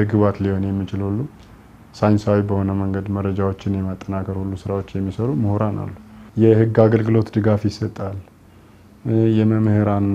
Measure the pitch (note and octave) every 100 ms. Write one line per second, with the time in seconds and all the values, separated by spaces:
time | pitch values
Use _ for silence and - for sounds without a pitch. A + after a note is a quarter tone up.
0 | G#2 G#2+ G#2 G2 G2 G2 F#2+ G2 F#2+ G2
1 | G2 G#2 C#3+ - - - - - - -
2 | G#2+ G#2 G#2 G#2 G2+ G2 G2 G2 G2 G2
3 | G2 G2+ G2 F#2+ G2 F#2+ - G2 F#2+ F#2
4 | - F#2+ F#2+ F#2+ F#2+ F#2+ - G2 F#2+ G2
5 | G2 F#2 A#2 D3 G#2+ G2+ G#2+ G2+ G2 G2
6 | - - - - A2 A2 A2+ A2 A2 A2
7 | A2 A2+ G#2+ - G#2+ G#2 G#2 - G#2+ -
8 | G2 G2 F2+ - - - - - - -
9 | - A2+ A2+ A2 A2 A2 A2 G#2 G#2 G2+
10 | G2+